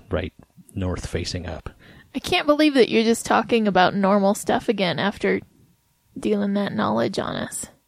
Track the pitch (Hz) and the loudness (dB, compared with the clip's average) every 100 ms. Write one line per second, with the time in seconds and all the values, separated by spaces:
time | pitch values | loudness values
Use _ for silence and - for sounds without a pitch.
0 | - - 92 - - - - 101 92 85 | -6 -4 -4 -10 -20 -20 -12 -6 -4 -4
1 | - 85 85 87 85 80 - - - - | -6 -6 -6 -8 -8 -10 -14 -18 -20 -20
2 | - 269 - 359 302 294 311 269 - 220 | -12 -10 -2 0 2 4 4 4 4 4
3 | 226 226 - 247 233 233 208 185 185 202 | 2 2 2 0 2 0 2 4 4 4
4 | 196 202 196 208 - - - 202 180 - | 2 4 2 0 -2 -2 0 0 0 0
5 | 190 - 196 190 - _ _ _ _ _ | -2 -2 -2 -2 -6 _ _ _ _ _
6 | _ - 214 208 202 202 202 214 202 220 | _ -6 -2 0 0 -2 -2 -2 -2 0
7 | 208 - - - - - - _ | -2 -4 -6 -6 -8 -10 -12 _